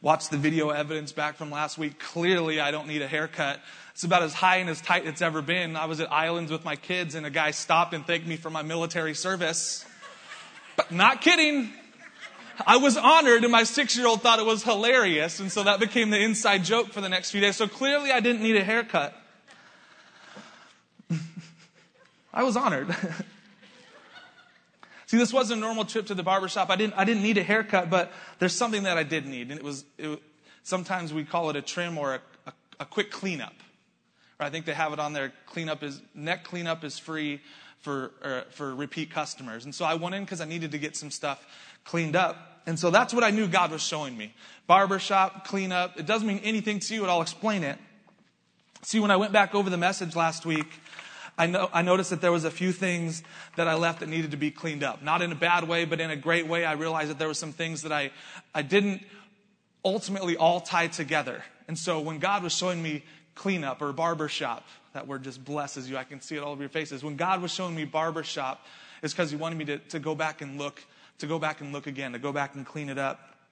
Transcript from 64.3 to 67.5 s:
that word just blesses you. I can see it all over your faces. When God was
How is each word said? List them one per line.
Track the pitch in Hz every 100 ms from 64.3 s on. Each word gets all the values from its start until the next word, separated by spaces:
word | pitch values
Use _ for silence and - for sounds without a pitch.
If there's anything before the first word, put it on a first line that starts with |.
| - 135 117 - - _
that | 139 131
word | 135
just | 135 127
blesses | 131 147 143 - 127
you. | 131
I |
can | 131 139
see | -
it | 151
all | 147
over | 143
your | 139
faces. | 160 151 139
When | 147
God | 143 175 190
was | 175